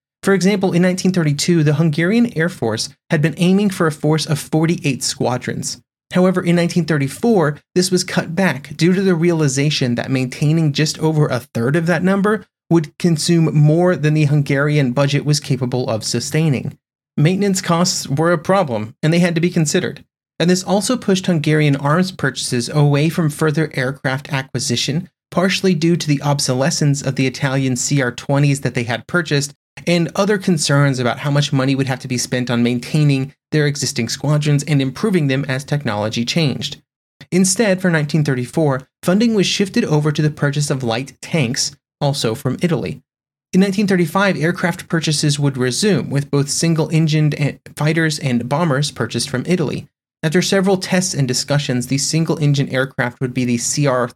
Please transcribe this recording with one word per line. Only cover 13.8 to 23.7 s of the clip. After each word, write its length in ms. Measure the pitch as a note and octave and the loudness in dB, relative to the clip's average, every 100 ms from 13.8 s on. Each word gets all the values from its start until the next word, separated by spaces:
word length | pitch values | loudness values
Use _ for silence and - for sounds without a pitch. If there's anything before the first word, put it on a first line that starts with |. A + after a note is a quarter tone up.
| F3+ F3+ | 2 2
than 180 | D3+ | 0
the 120 | D3+ D3 | 2 2
Hungarian 680 | D3+ C#3+ C#3 D3 D3 C3+ | 2 2 0 2 2 2
budget 320 | A#2+ C#3+ C#3+ D3 | 2 2 0 0
was 140 | D3 | -2
capable 500 | - C#3+ B2+ B2 B2+ | 0 -2 -2 -2 -2
of 160 | A2 - | -4 -4
sustaining. 720 | A#2+ - D3+ E3 B2 - - _ _ _ - | -4 -2 0 0 0 -4 -10 _ _ _ 0
Maintenance 440 | D3 F#3+ G3+ F#3+ | 2 2 0 0
costs 460 | - E3+ F3 - - | 0 0 0 -2 -4
were 240 | C#3 E3 | -2 0
a 60 | F3 | 0
problem, 580 | - G3 D#3+ A2+ A2 - | 2 0 0 -4 -6 -4
and 100 | D#3 | 0
they 80 | E3+ | 2
had 140 | F3+ E3+ | 2 2
to 60 | |
be 80 | F3 | 0
considered. 560 | F3+ D#3 F#3 - - - _ _ - | 0 0 0 -2 -6 -16 _ _ -2
And 100 | E3+ | 0
this 140 | F#3 | 0
also 320 | F#3 F#3+ G3+ B3+ | 2 -2 0 -2
pushed 300 | - F#3+ F#3 | 0 0 0
Hungarian 500 | E3+ D3 D3+ D3+ C#3 | 0 2 2 2 2
arms 360 | C#3 D#3 F#3 | 2 2 0
purchases 580 | - C#3 - - B2 A#2 | -2 -4 -4 -4 -4 -2
away 400 | D3+ D3 C#3+ D#3 | 2 4 4 2
from 220 | D#3+ D#3+ | 0 -2
further 400 | C#3+ D#3 D3+ D3+ | 0 -2 0 -2